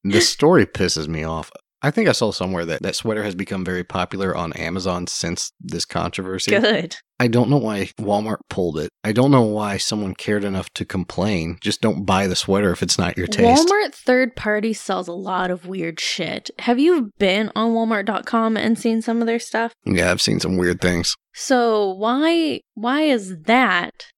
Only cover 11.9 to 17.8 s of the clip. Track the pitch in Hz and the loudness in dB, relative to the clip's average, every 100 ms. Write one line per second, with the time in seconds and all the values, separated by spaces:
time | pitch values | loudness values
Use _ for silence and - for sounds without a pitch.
11.9 | 85 101 95 98 90 - 98 101 85 87 | 0 0 2 2 -2 0 2 2 0 -2
12.9 | - 90 90 90 208 233 269 339 403 415 | 0 -2 -2 -4 4 6 6 6 2 0
13.9 | - - 254 254 - 214 214 220 214 - | -4 0 2 2 -2 -2 -2 -2 -4 -4
14.9 | 185 180 175 190 185 185 180 175 190 165 | -4 -4 -8 -4 -2 -2 -4 -6 -6 -6
15.9 | 165 - - 165 - - - - 247 311 | -6 -6 -4 -6 -6 -10 -6 0 4 4
16.9 | 349 214 _ 196 196 220 - 226 226 | 4 0 _ 0 2 -2 0 0 2